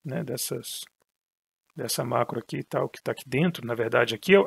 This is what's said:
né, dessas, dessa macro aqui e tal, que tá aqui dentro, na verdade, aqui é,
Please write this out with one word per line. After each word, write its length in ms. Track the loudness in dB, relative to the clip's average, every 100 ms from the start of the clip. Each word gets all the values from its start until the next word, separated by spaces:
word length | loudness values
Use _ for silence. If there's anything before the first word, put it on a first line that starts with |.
né, 200 | -8 -6
dessas, 640 | -4 -4 -4 -6 -8 -12 -14 _ _ _ _ _ _ _ _ -10
dessa 280 | -6 -4
macro 360 | -2 0 0 -2
aqui 180 | -6 -8
e 60 |
tal, 260 | -4 -2 -2
que 140 | -4
tá 80 | -6
aqui 160 | -6 -2
dentro, 400 | 0 2 0 -4
na 80 | -2
verdade, 400 | 2 2 2 0
aqui 180 | 6
é, 60 | 8